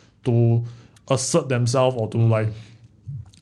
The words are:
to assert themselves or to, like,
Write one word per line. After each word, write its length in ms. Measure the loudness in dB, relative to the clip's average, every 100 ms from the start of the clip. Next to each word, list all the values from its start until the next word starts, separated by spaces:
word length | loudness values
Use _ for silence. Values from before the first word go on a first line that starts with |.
| _ _ 0
to 380 | 2 4 2 -2 -12 -20 _ -4
assert 400 | -2 0 -2 0
themselves 460 | -2 0 2 0 0
or 80 | -4
to, 80 | 0
like, 300 | 2 2 -2 -8 -18 -20 -20 _ -16 -16 -16 -18